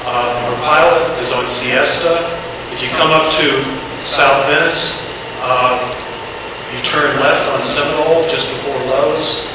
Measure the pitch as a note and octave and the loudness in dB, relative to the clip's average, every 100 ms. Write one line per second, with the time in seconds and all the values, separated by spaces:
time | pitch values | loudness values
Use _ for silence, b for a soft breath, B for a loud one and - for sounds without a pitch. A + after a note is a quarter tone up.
0 | A#2+ A#2+ B2 A#2+ B2 A#2 - D3+ E3+ E3 | -2 -2 -2 -2 -4 -2 2 4 6 4
1 | E3+ - B2 B2 A#2+ - B2 B2+ - - | 2 -2 -2 -2 0 0 2 2 2 2
2 | E3+ E3 E3+ - - - - - - D#3+ | 2 0 -2 -6 -8 -10 -10 -6 -4 0
3 | D#3 D#3 D#3 - C#3+ C3+ C3+ - - - | 2 4 2 0 0 0 -2 -6 -8 -6
4 | - - C#3 C3+ B2+ D3 D#3+ - - - | -2 2 4 4 4 2 2 4 2 0
5 | - - - - B2+ B2+ B2+ B2 A#2+ B2 | -6 -10 -10 -8 0 2 2 0 -2 -6
6 | - - - - - - - - - D3+ | -8 -10 -12 -12 -12 -12 -10 -6 -2 0
7 | D3 - C#3+ D3+ C#3+ C3+ B2 D3 C#3 A#2+ | 0 2 2 2 0 -2 0 0 0 0
8 | D#3+ E3 D#3+ - - - C#3+ C3 B2 C3+ | 2 4 2 0 -2 -4 -6 -4 -2 0
9 | A2+ - G#2 - - | 2 0 0 -2 -4